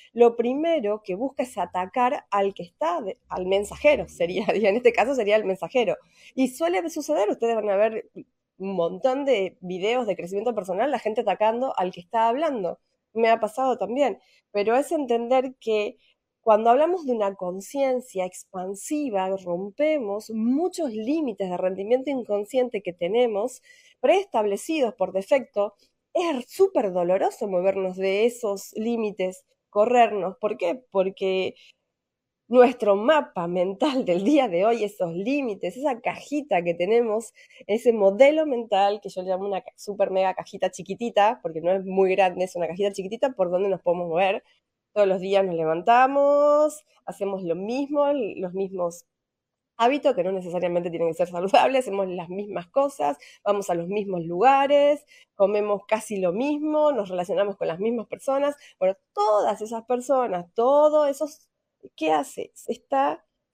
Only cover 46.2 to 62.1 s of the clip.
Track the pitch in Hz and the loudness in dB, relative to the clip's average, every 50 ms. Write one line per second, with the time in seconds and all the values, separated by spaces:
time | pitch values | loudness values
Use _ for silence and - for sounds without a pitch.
46.2 | 277 285 285 285 294 294 294 294 302 302 302 - - _ _ _ _ - 175 - | 4 4 4 4 4 4 4 4 4 2 0 -4 -18 _ _ _ _ -14 -10 -6
47.2 | 202 196 196 190 190 170 165 175 196 214 247 269 285 269 302 285 285 285 294 285 | -6 -4 -4 -4 -4 -4 -4 -4 -4 -6 -4 -4 -4 -2 0 0 0 2 0 0
48.2 | 226 185 - - 190 180 175 190 196 185 190 180 175 170 175 - - _ _ _ | -2 -4 -6 -8 -8 -6 -4 -4 -6 -4 -4 -4 -4 -4 -6 -8 -20 _ _ _
49.2 | _ _ _ _ _ _ _ _ _ _ _ - 226 247 285 285 294 285 247 190 | _ _ _ _ _ _ _ _ _ _ _ 2 2 2 4 2 2 0 0 0
50.2 | 170 185 196 185 180 175 170 180 180 175 175 175 175 180 165 160 170 165 160 - | 0 -2 -2 -4 -6 -6 -4 -2 -2 0 -2 -2 -2 -2 -4 -2 -2 0 0 -2
51.2 | 180 175 180 175 180 196 202 262 - 254 269 277 254 208 196 196 190 185 180 185 | -2 -4 -4 -4 -2 2 4 4 4 4 2 2 0 -2 -2 -4 -4 -4 -4 -8
52.2 | 170 165 180 196 208 208 190 175 170 _ - 269 277 285 - - 294 285 277 - | -10 -10 -10 -10 -8 -8 -8 -10 -8 _ -2 0 0 0 -2 -2 -2 -2 -2 -4
53.2 | - - - _ - 202 202 202 196 - 175 170 170 175 208 214 196 196 180 175 | -10 -20 -16 _ -2 -2 -2 -2 0 -2 -4 -4 -4 -4 -4 -4 -4 -4 -4 -6
54.2 | 165 165 170 175 220 262 269 269 277 277 294 285 285 285 294 285 - _ - - | -6 -4 -2 2 4 6 6 4 4 4 4 4 4 4 2 0 -4 _ -20 -20
55.2 | _ _ _ - 196 190 208 208 208 208 202 196 - - 220 214 - - 214 190 | _ _ _ 0 2 2 2 2 0 0 -2 -2 -2 -2 -4 -4 -4 -4 -4 -2
56.2 | 185 175 170 214 269 294 302 294 302 311 302 302 302 302 285 226 202 180 185 180 | -2 0 0 0 0 -2 -2 -2 -2 0 2 2 2 2 2 0 -2 -4 -4 -4
57.2 | 180 185 180 180 202 208 190 - 170 160 165 175 202 226 247 226 208 - - - | -4 -2 0 0 0 0 -2 -4 -4 -4 -4 -2 -2 -2 -2 -2 -4 -8 -12 -10
58.2 | - 277 269 277 285 285 285 - - - _ - 190 185 190 _ _ _ - 403 | -4 -2 -2 0 0 -2 -2 -4 -10 -16 _ -2 0 0 0 _ _ _ -4 0
59.2 | 415 427 - 311 - 233 208 202 214 220 233 226 220 - 247 247 247 - 277 262 | 2 2 2 2 2 0 -2 -4 -6 -8 -8 -8 -4 -4 -4 -2 0 0 0 2
60.2 | 247 220 185 175 175 - - - 233 262 285 294 302 302 302 302 302 277 277 - | 0 0 -2 -6 -6 -6 -2 0 2 4 6 6 6 6 6 4 2 2 0 -2
61.2 | 311 294 - - _ _ _ _ _ _ _ _ - - _ - 320 311 | -4 -8 -8 -12 _ _ _ _ _ _ _ _ -20 -20 _ -4 -2 0